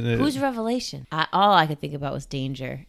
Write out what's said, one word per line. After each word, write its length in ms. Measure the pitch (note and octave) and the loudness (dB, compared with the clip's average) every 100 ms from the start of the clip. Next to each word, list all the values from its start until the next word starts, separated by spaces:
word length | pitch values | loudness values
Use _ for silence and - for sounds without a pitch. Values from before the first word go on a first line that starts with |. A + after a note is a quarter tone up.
| A#2 A#2 | 0 2
Whose 200 | D4 C4+ | 2 0
Revelation? 680 | C4+ A#3 A3 B3 - C#3 C3 | -2 -2 -2 -2 -4 -10 -6
I, 140 | D#3 - | -2 0
all 220 | F3+ G3+ | 4 6
I 120 | F#3 D#3 | 6 4
could 140 | D3 | 0
think 140 | D3 | -6
about 180 | D3 C#3 | -6 -6
was 140 | C3 - | -6 -6
Danger. 600 | C#3 C3+ C3 B2+ C3 | -6 -6 -6 -8 -10